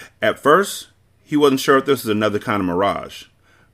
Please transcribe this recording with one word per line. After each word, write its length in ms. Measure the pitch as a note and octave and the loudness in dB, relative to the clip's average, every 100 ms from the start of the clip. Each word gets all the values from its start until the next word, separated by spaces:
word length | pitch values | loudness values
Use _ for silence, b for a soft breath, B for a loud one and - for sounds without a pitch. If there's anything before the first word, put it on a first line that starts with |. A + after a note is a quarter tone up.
| B B | B B
At 160 | A2 - | -2 0
first, 520 | C#3 E3+ G3+ - - _ _ _ | 4 4 2 -6 -14 _ _ _
he 140 | - D3+ | -4 2
wasn't 240 | C#3+ C3+ | 2 2
sure 160 | - C#3 | 0 0
if 80 | C3+ | 0
this 180 | B2+ | -2
was 60 | A2+ | 0
another 300 | G#2+ G#2+ G2+ | 0 0 -2
kind 200 | A#2+ G#2 | -4 -4
of 60 | F#2 | -2
mirage, 640 | F2 G2 F#2 - - - _ b b b | 0 -2 -2 -8 -16 -20 _ b b b